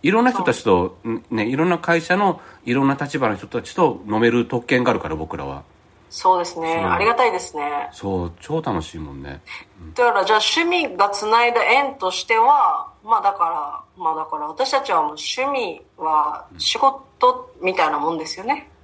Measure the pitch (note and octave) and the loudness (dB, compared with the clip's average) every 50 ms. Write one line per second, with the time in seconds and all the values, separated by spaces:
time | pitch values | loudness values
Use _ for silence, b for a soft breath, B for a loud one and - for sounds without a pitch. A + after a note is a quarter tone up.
0 | - C#3 G3 A3+ A#3+ B3+ B3 - - C3+ A#2 - - A2+ F#2+ F2 F2+ F2+ - - | 2 2 4 4 4 4 2 2 0 0 0 0 2 2 4 4 2 -2 -6 -8
1 | - A#2 A2+ A2+ - _ - A2+ G#2+ A2+ C3 C3+ D#3+ F3+ F3 D#3+ - - E3+ E3 | -8 -6 -6 -6 -6 _ -2 -2 0 0 0 2 2 2 2 0 0 0 0 0
2 | E3 - F3+ G3 G#3 G3 E3 B B B B B B B2 A#2+ C3+ C3+ C3+ C#3 C#3 | 2 0 0 2 2 0 0 B B B B B B -2 0 2 2 2 2 0
3 | D3 C#3 - D3+ C3 A2+ G#2 F#2+ - - - A#2+ F#2+ - - - F3 D3 A#2 - | -4 -6 -2 -2 0 0 -2 -4 -8 -6 -6 -6 -6 -6 0 2 2 2 2 -2
4 | - G#2 G#2+ A2 A#2 A#2 A2+ A#2+ - - - B2 A#2+ - C3+ B2+ B2 A#2+ A2 F#2 | -6 -2 0 4 4 4 4 2 0 0 -4 -6 -2 0 0 2 2 2 0 0
5 | - D2+ D#2 D#2 D#2 D#2 - C#2+ C#2 C#2 C2+ C#2 - _ _ _ _ _ _ _ | -2 -6 -8 -8 -8 -10 -10 -10 -8 -10 -10 -12 -14 _ _ _ _ _ _ _
6 | _ _ - - - F#3 F#3 F3+ F3 E3+ - E3 E3 D#3+ E3 E3 E3 D#3+ - - | _ _ -16 -2 2 2 4 4 2 -4 -6 -6 -4 -2 -2 -2 0 0 0 0
7 | G3+ A3+ A#3+ A#3+ B3+ A#3 - - - - - D3+ D3+ D3 D3 D3+ - - - - | 2 0 2 4 2 2 2 -2 -6 -6 -8 -6 -6 -4 -4 -6 -8 -8 -12 -8
8 | - G2 F#2+ F#2 F2 E2+ F2 - - - D3 D#3+ D#3+ C#3 G#2 F2 D#2+ - - E2 | -6 -4 -2 -2 -4 -6 -8 -14 -10 -6 -6 -4 -4 -2 -4 -4 -6 -8 -10 -12
9 | D#2 D2 C#2 C#2 C#2 C#2+ C#2 - _ B B B B B _ - E2 D#2+ D#2+ - | -12 -12 -12 -14 -14 -14 -14 -16 _ B B B B B _ -20 -18 -12 -2 2
10 | B3 A#3+ - - F#3+ - A3 - - - D4+ D#4 E4+ E4+ F4+ F4+ D#4+ C4 - - | 2 2 4 2 2 4 2 2 2 2 0 0 0 2 0 0 -2 -4 0 0
11 | G3 G3+ G3+ - G#3 G#3+ A3 A#3 A#3+ A#3+ A#3 A#3 - - A#3 C4+ C#4+ C4+ - - | 0 2 2 -2 0 2 4 4 4 4 2 2 2 4 4 2 2 0 -4 -4
12 | F#3 F#3 F#3+ - - - A3+ A3+ A3+ - D4 C#4+ - - D#3+ - - - - _ | -4 -4 -4 -4 -2 0 2 4 6 6 6 6 4 2 2 0 -6 -10 -16 _
13 | _ G#3+ A3+ G#3 G#3 G3+ G3 G3 E3+ E3 E3+ D#3 - C#3+ - - - _ _ F#3+ | _ 0 0 2 2 0 0 2 -2 -2 -2 -4 -6 -8 -10 -12 -16 _ _ -4
14 | E3+ D#3+ E3 - - - - D3+ D3+ D3+ - - B3+ C4 D4 C4+ C4+ - F#3 E3 | -4 -2 -2 -2 -4 -6 -6 -6 -6 -8 -4 -4 -2 0 0 -2 0 2 0 0
15 | D#3 D3 D3+ - - - - B3+ C4 C#4 C#4+ C4 A#3+ - - - - _ _ - | 0 0 -4 -8 -8 -8 -4 -4 -2 -2 -2 -2 -4 -4 -8 -10 -16 _ _ -8
16 | D#3+ D#3 D#3 D3+ D3 - - - - - - F2 - - - - - C4+ C4+ - | -4 0 2 2 2 0 -4 -8 -14 -18 -12 -4 -2 -2 0 4 2 2 2 0
17 | - _ _ _ - - - - - - - - F3 F#3 F#3 F#3 E3 D3+ D3+ D3 | -14 _ _ _ 4 4 4 2 -6 -16 -16 -4 -4 -2 0 2 0 0 0 -2
18 | D3 D#3+ E3 D#3+ D#3 - - - G3 A#3 C#4 C#4+ - - - _ | -2 -2 -2 -4 -6 -8 -10 -10 -4 -4 -4 -6 -6 -20 -20 _